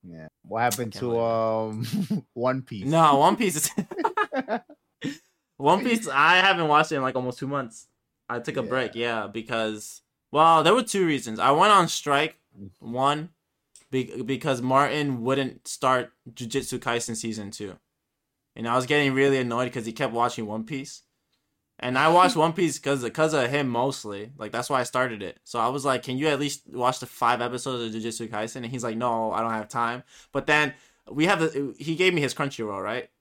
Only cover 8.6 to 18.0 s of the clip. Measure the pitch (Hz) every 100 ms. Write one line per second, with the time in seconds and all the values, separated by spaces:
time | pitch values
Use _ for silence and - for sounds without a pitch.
8.6 | 113 131 120 113 120 113 101 107 110 117
9.6 | 110 107 - - _ _ _ 143 160 165
10.6 | 156 233 240 196 175 143 117 110 117 147
11.6 | 196 202 170 - - 139 156 - _ -
12.6 | 101 _ - 120 135 147 165 _ _ _
13.6 | _ - _ 131 127 - 120 135 156 127
14.6 | 127 131 143 143 147 127 113 135 131 -
15.6 | - - 135 131 123 _ - 117 120 135
16.6 | 131 123 117 120 117 113 117 110 101 -
17.6 | 104 90 _ _